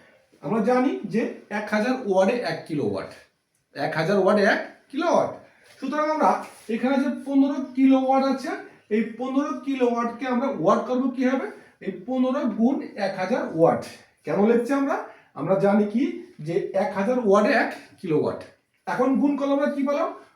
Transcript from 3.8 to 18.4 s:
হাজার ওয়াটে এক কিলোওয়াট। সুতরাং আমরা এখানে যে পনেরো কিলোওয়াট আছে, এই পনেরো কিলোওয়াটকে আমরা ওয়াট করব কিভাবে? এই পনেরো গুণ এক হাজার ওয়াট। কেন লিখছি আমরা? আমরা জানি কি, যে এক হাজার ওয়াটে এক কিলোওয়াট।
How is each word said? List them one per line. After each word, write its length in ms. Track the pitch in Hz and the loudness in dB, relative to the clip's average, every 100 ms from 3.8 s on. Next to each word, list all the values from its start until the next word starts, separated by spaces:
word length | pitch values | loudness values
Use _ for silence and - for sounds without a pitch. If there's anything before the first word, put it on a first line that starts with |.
| 151 156 | -4 -2
হাজার 240 | 170 202 | 2 2
ওয়াটে 240 | 185 202 | 4 4
এক 360 | 202 - - - _ | 4 2 -2 -14 _
কিলোওয়াট। 380 | 277 339 151 - - - _ - - | -4 0 2 0 -6 -20 _ -20 -12
সুতরাং 300 | 269 302 302 | -6 -2 -2
আমরা 360 | 302 285 - - - - | 2 2 0 -4 -14 -6
এখানে 260 | 233 254 269 | -2 0 0
যে 60 | 285 - 277 | 0 -4 0
পনেরো 400 | 277 277 - - 262 | 2 2 0 -6 2
কিলোওয়াট 480 | 269 262 262 269 269 | 4 6 4 2 2
আছে, 240 | 247 311 392 - - - | -2 -4 -8 -12 -20 -2
এই 140 | 214 214 - | -2 0 -4
পনেরো 420 | 262 269 302 - | -4 -2 -2 -4
কিলোওয়াটকে 680 | 277 254 240 233 226 - 262 | -6 0 0 2 -2 -4 -4
আমরা 200 | 240 269 156 | -2 -2 0
ওয়াট 280 | 165 226 240 | 2 2 0
করব 240 | 254 269 | -2 -2
কিভাবে? 400 | 262 254 269 - - - _ | 0 0 0 -4 -10 -20 _
এই 120 | 190 185 247 | -10 -10 -4
পনেরো 400 | 254 254 285 254 | -2 0 0 -2
গুণ 360 | 202 240 320 - - | 0 2 0 -4 -4
এক 240 | 190 - | -4 -2
হাজার 380 | 185 269 233 165 | -2 -2 -2 4
ওয়াট। 260 | 165 - - - - _ | 4 4 -4 -16 -20 _
কেন 220 | 151 180 220 | -4 2 4
লিখছি 280 | 233 240 | 2 2
আমরা? 340 | 277 277 427 - - _ | 0 0 -4 -6 -18 _
আমরা 220 | - 156 196 | -8 -2 2
জানি 240 | 196 208 | 4 4
কি, 400 | 208 233 330 - - - | 2 0 -2 -4 -14 -12
যে 320 | 156 185 - | -4 -4 -2
এক 240 | 190 196 196 | -2 -2 -2
হাজার 200 | 202 254 214 | -2 0 4
ওয়াটে 240 | 202 277 | 4 6
এক 260 | 233 285 - - - | 2 0 -6 -16 -12
কিলোওয়াট। 420 | 175 151 110 - | -2 0 0 -4